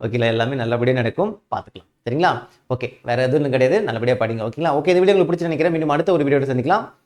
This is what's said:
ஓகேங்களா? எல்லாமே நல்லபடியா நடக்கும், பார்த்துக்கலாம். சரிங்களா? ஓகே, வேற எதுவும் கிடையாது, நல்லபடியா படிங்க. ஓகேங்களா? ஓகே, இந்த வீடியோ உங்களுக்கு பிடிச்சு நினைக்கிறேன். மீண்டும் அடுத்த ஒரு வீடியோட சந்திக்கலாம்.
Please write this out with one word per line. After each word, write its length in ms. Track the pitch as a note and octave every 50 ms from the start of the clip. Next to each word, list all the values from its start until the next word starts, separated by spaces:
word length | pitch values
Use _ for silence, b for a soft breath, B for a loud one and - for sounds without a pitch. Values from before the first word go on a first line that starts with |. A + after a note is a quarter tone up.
| A2+
ஓகேங்களா? 220 | G#2+ A#2 A#2+ A#2
எல்லாமே 280 | A#2 A2+ A2+ A2+ B2+ C#3
நல்லபடியா 420 | B2+ A2+ A2+ A#2+ A#2 A#2+ B2+ C3
நடக்கும், 440 | B2+ A#2 A2+ - D#3+ G3 A3 G#3 - _ - A2+
பார்த்துக்கலாம். 540 | G2 - - - - - _ _ _ - A#2
சரிங்களா? 360 | B2+ D#3 F3+ E3 A#2+ A#2 - b b b b - B2+
ஓகே, 240 | A#2+ B2 - - _
வேற 200 | - A#2+ A#2+ B2+
எதுவும் 280 | B2+ B2+ C#3+ D3+ D3 C3+
கிடையாது, 320 | B2 B2+ B2+ C3 F3+ A3 G3+
நல்லபடியா 320 | D#3+ A#2 A2 A#2+ B2 B2
படிங்க. 320 | - A2+ A2+ A2+ A2+ A2 A#2
ஓகேங்களா? 260 | - C#3+ E3+ D#3+ C#3
ஓகே, 120 | D3 C#3+
இந்த 140 | F#3 F3 F3+
வீடியோ 140 | F#3 G3 G3
உங்களுக்கு 180 | F#3 E3+ C#3+
பிடிச்சு 80 | E3+ E3
நினைக்கிறேன். 300 | E3+ E3 D#3 D#3 D#3+ F3+
மீண்டும் 180 | E3 D#3+ D#3 D3
அடுத்த 240 | C#3+ D#3 - G3
ஒரு 120 | F3 D#3+ C#3+
வீடியோட 180 | C#3 C#3+ C#3
சந்திக்கலாம். 480 | C3+ C3+ B2+ B2 A#2+ D#3 G3 A3+ A3+ - - _ _